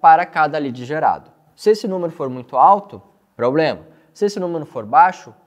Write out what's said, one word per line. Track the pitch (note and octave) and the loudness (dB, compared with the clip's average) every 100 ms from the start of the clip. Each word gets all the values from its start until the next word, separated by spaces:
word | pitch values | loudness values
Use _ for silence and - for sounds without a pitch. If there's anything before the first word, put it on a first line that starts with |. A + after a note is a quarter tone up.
para | E3+ D#3+ F3 | 6 4 2
cada | E3+ D3+ D3+ | -2 -2 -2
lead | C#3 B2 B2 | -6 -10 -8
gerado. | D#3 C3+ E2 - _ _ _ | -2 -2 -2 -10 _ _ _
Se | G#3+ | -2
esse | G#3+ A3 | 0 -2
número | F#3 E3+ | -6 -6
for | - C3+ | -6 -8
muito | B2+ A#2+ C3 | -8 -6 2
alto, | D#3 G3+ G3 G2 _ _ _ - | 4 4 -2 -20 _ _ _ -4
problema. | A#2 C#3+ D#3 F#2 - _ _ | -2 0 -2 -4 -12 _ _
Se | _ G#3 | _ -4
esse | G3+ | -4
número | F3+ E3+ D3 | -6 -8 -10
for | C3 G#2 | -12 0
baixo | C3+ F3+ - - G#2 | 4 4 0 -20 -20